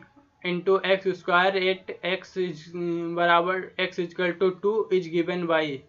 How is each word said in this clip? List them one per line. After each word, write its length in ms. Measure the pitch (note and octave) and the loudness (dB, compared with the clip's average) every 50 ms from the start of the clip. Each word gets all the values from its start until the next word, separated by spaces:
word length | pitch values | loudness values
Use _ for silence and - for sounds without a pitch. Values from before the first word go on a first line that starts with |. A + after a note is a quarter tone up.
| - - _ - _ _ _ _ - | -20 -20 _ -20 _ _ _ _ -6
into 340 | F3+ F3 F3 F3+ G3 F#3+ F#3 F#3 F3+ | -4 -4 -2 2 2 2 2 4 2
एक्स 160 | G3 F#3+ F#3+ F#3+ F3 - | 2 2 2 -2 -4 -4
स्क्वायर 400 | - F#3 F3+ F3+ F#3 G3 G3 F#3+ F#3 | -2 2 2 4 4 4 2 2 0
at 260 | F#3+ F#3+ F#3+ - - G3 - - F3 | 0 0 -2 -6 -12 -12 -8 -4 -4
x 240 | F#3 F3+ - - - F#3 F#3 | -4 -4 -6 -8 -6 -4 -4
is 180 | F3+ D3+ D#3 D#3 E3 E3+ F3 F3 F3 E3+ E3+ E3+ E3+ E3+ | -4 -4 -10 -14 -12 -8 -6 -4 -2 -2 -4 -4 -4 -2
बराबर 440 | E3+ F3 F3 E3+ E3+ E3+ F#3 F#3 F#3 - - - - | 0 4 4 4 4 4 2 -2 -4 -6 -8 -4 -4
x 200 | F#3 F3+ - F#3+ E3+ | -4 -4 -2 -4 -6
is 100 | E3+ - | -6 -4
equal 180 | - F3+ F3 E3+ - | -2 -2 -2 0 2
to 80 | G3 F#3 F3+ - | 0 0 0 0
two 100 | - G3+ A3 A3 G#3 - F#3 | 0 0 0 0 0 0 0
is 80 | F#3 E3+ D#3+ | 0 0 0
given 320 | E3 E3+ D#3+ F3 F3 F3+ F3 E3 | 0 0 0 0 -2 -2 0 2
by 160 | E3 D#3+ D#3 D3+ C3+ C3 - | 2 2 2 0 -4 -8 -12